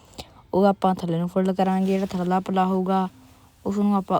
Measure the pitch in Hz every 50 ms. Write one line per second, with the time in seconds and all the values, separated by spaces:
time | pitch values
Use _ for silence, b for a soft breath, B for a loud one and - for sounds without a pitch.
0 | B B B B B B B B B B - 180 196 202 196 - - 190 185 185
1 | - 170 170 165 175 175 - 190 190 190 190 185 190 190 190 190 190 190 196 190
2 | 196 190 - 180 180 175 180 185 190 - 196 190 185 185 190 190 185 180 190 190
3 | 190 185 - B B B B B B B B B - 208 202 208 202 202 202 196
4 | 185 - 185 -